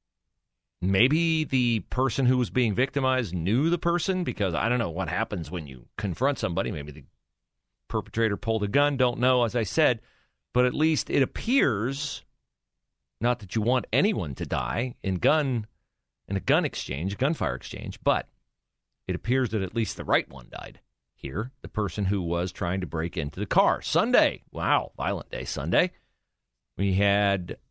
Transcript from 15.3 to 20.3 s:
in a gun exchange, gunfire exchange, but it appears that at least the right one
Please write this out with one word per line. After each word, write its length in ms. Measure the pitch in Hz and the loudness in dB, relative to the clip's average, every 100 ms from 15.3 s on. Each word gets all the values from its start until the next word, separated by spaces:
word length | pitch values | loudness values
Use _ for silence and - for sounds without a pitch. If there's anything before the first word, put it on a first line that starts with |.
| 156 139 120 107 _ _ _ _ _ - | 2 2 -2 -4 _ _ _ _ _ -4
in 80 | 98 | -4
a 60 | |
gun 240 | - 156 160 | 2 0 0
exchange, 520 | - - 71 90 101 | -6 -6 -4 -4 0
gunfire 380 | 139 160 76 62 | 0 0 -2 -2
exchange, 440 | - - 87 - | -8 -10 -10 -4
but 240 | - 117 - _ _ _ _ _ _ _ - | 0 0 0 _ _ _ _ _ _ _ -4
it 80 | 85 | -4
appears 340 | - 131 120 | 0 0 2
that 120 | 104 | 0
at 140 | 95 117 | -2 -2
least 220 | 113 - | -2 -4
the 80 | 78 | 0
right 240 | 147 | 0
one 180 | - | 0